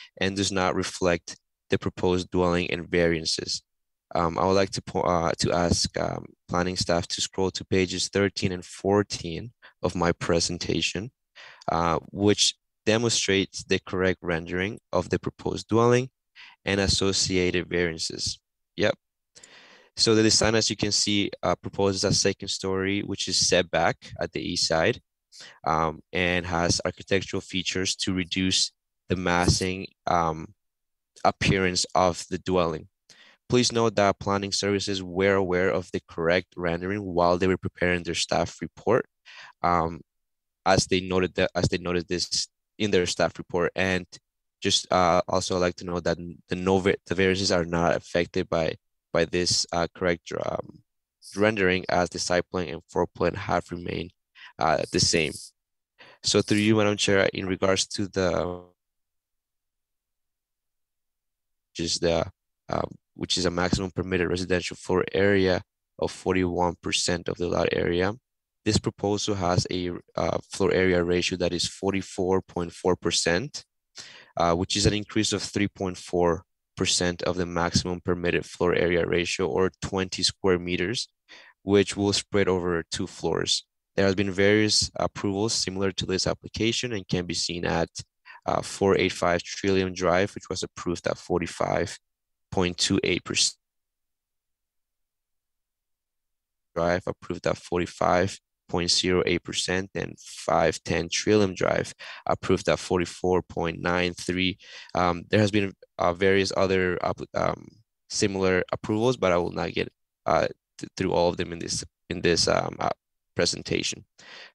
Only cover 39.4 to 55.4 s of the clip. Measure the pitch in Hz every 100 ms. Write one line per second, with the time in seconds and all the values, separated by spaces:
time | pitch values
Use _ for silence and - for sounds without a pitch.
39.4 | - - 87 87 82 82 - _ _ _
40.4 | _ _ - 95 - 95 92 92 90 -
41.4 | 92 - 90 92 87 87 85 90 - -
42.4 | - _ _ - 104 95 87 - 82 -
43.4 | - 90 85 - 92 92 90 - _ _
44.4 | _ _ 98 - - 92 90 87 - 92
45.4 | - 92 90 87 92 87 87 80 87 -
46.4 | - 92 92 95 92 - - 90 95 92
47.4 | 95 92 85 85 85 - - 85 85 -
48.4 | 87 82 80 - _ _ _ 85 82 90
49.4 | 87 - - 87 85 - 92 87 - -
50.4 | - - - - _ _ _ _ - 98
51.4 | 107 107 92 92 - 90 87 85 - 90
52.4 | - 92 80 80 - 92 87 - 90 92
53.4 | 95 90 - 87 87 90 82 _ _ -
54.4 | - - 80 76 - - - 85 73 -